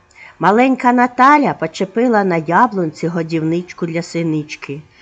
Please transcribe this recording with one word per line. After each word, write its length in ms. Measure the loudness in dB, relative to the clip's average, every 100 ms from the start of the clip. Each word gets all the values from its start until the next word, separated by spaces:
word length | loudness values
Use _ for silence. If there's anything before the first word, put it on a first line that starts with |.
| _ -20 -18 -2
Маленька 540 | 2 4 2 2 2
Наталя 600 | 2 2 4 4 4 2
почепила 720 | -2 -6 -4 -4 0 2 2
на 120 | 0 -2
яблунці 720 | 0 2 2 0 -4 -4 -6
годівничку 800 | -4 -4 -4 -2 -4 -6 -8 -6
для 160 | -6
синички 800 | -6 -4 -2 -4 -6 -12 -14 -14 -16 _